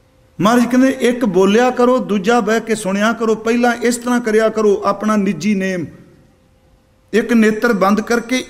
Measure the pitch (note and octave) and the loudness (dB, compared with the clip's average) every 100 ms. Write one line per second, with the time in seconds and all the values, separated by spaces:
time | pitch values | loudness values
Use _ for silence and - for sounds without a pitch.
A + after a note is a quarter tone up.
0 | _ _ _ - F#3+ B3 A#3+ B3+ C4 C4+ | _ _ _ -2 2 2 2 2 2 2
1 | A#3+ A#3+ A#3+ F3+ G3 G#3+ B3 B3 B3 B3+ | -2 0 0 2 2 2 2 2 0 0
2 | F3+ G#3 F3+ A#3+ G#3 A3+ A3+ G#3+ F#3 G3 | -2 -4 0 0 0 -2 -2 -6 -4 -2
3 | G#3+ A#3 A3+ A3 A3+ A#3+ A#3+ A#3 A3+ A#3+ | -2 -2 -2 -2 -2 0 0 0 -2 -2
4 | B3 A#3+ A3+ G#3+ A3 A3 G#3+ G3 G3 G3 | -2 -2 0 2 2 2 0 2 -2 -2
5 | G#3+ G#3+ G3 D#3 G3 G3 F#3+ F#3 C3+ - | -2 0 -2 -2 -2 -2 -2 -6 -8 -14
6 | - _ _ _ _ _ _ _ _ _ | -20 _ _ _ _ _ _ _ _ _
7 | - G#3 A#3 A#3 G#3+ G#3+ A#3+ G#3 F#3+ G#3+ | -4 -2 2 2 2 2 0 2 2 0
8 | G#3+ A#3 - B3+ | 0 -4 -2 -6